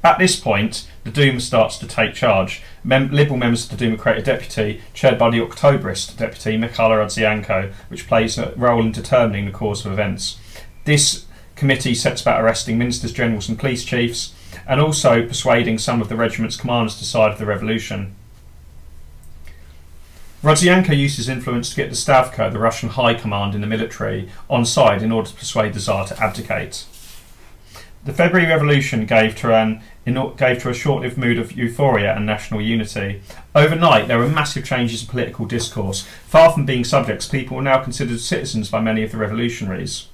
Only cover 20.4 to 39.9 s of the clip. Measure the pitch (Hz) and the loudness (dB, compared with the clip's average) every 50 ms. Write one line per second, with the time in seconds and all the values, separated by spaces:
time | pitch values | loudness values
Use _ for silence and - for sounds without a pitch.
20.4 | - 147 156 156 175 175 180 190 180 - 151 143 139 139 - - 113 120 131 123 | 2 4 4 6 6 6 6 6 4 4 2 2 2 0 0 -4 -4 -4 -6 -4
21.4 | - 127 123 120 117 - - - 139 - - - - - 139 131 127 - - - | -4 -2 -2 -2 -4 -4 -4 -4 -6 -4 -4 -6 0 4 4 4 4 2 -2 -2
22.4 | 113 104 110 107 113 113 - - - 113 - 131 123 117 117 113 - 107 101 101 | -2 -2 0 0 0 0 0 -2 -6 -6 -2 0 2 2 2 0 -2 -4 -4 -2
23.4 | 101 101 101 101 104 104 113 110 113 110 - - 104 - - - 98 - - - | -2 -2 -2 -4 -2 -2 -2 -4 -4 -6 -6 -8 -6 -6 -4 -6 -8 -10 -14 -16
24.4 | - - 139 120 117 113 - 151 131 110 101 98 110 110 113 110 110 - - - | -6 -2 0 0 2 2 2 4 4 4 4 2 0 0 0 0 -2 -4 -10 -12
25.4 | - - - 120 107 101 92 101 - - 101 98 95 - - - 113 107 98 - | -12 -6 -2 0 0 0 -2 -4 -2 -2 -2 -2 -2 -6 -4 -2 -2 -2 -2 -6
26.4 | - - - - - - - - - - - - - - - - - - - - | -6 -6 -6 -6 -6 -8 -12 -16 -16 -16 -20 -20 -20 -20 -20 -20 -20 -20 -20 -20
27.4 | - - - - - - - - - - - - - 139 147 - 170 170 170 185 | -20 -20 -20 -20 -20 -20 -20 -20 -20 -20 -20 -12 -10 -8 0 2 2 4 4 4
28.4 | 170 160 165 151 147 147 147 135 139 - - 113 110 107 120 110 110 110 107 - | 4 4 2 2 4 4 4 2 2 0 -2 -2 0 4 4 4 4 4 0 -2
29.4 | - 120 110 110 110 110 110 110 - - - - - 123 123 131 131 - - - | 2 4 4 4 4 2 0 -4 -8 -20 -20 -10 -4 -2 -2 -2 -2 -4 -2 0
30.4 | 139 127 123 123 - 127 123 - - 147 139 - 123 123 - - 123 120 120 117 | 2 2 2 0 -2 -6 -6 -2 0 0 0 0 -2 -6 -6 -2 0 0 0 0
31.4 | 113 - - - 123 113 117 - 143 135 120 104 101 98 95 107 104 104 107 107 | -2 -6 -6 -4 -4 -4 -2 0 2 2 2 2 2 0 0 0 -2 -2 -2 -4
32.4 | - - - 104 104 113 117 113 107 - - 101 98 98 98 - - - - - | -4 -6 -6 -4 -2 -2 -2 -2 -2 -4 -6 -6 -6 -6 -6 -8 -12 -18 -20 -20
33.4 | - - - 147 151 151 160 160 170 160 131 110 104 - 120 117 - 143 156 160 | -20 2 4 4 4 4 4 4 4 6 6 4 4 2 0 0 2 2 0 0
34.4 | 143 - - 127 117 - 135 123 120 117 113 113 - - - 123 113 113 - - | -2 -2 -4 -8 -4 -4 -2 -2 -2 -2 -4 -6 -8 -6 -6 -4 -6 -6 -6 -8
35.4 | 117 101 117 117 - - - 110 101 95 95 - - - - - - - - 156 | -8 -4 -4 -4 -6 -4 -6 -6 -4 -4 -6 -6 -8 -12 -18 -20 -12 4 8 8
36.4 | 165 165 165 151 123 123 131 123 120 - - 135 - - 202 - - - - 131 | 8 8 8 4 0 0 0 -2 0 2 2 0 2 0 -4 -4 -4 -4 -4 -6
37.4 | 120 - 131 127 135 139 135 131 135 123 117 - 139 120 117 117 - - 151 - | -4 -6 -6 -4 2 2 2 2 2 -2 -6 -4 -4 -4 -4 -6 -4 -4 -4 -4
38.4 | - 143 - 110 104 - - 123 110 113 110 110 110 104 107 110 107 101 107 113 | -4 -4 -4 -4 -4 -2 -2 0 0 0 0 0 -2 -4 -4 -4 -4 -2 -2 -2
39.4 | 120 117 117 - 113 95 92 92 95 95 | -2 -4 -4 -4 -6 -6 -6 -6 -6 -8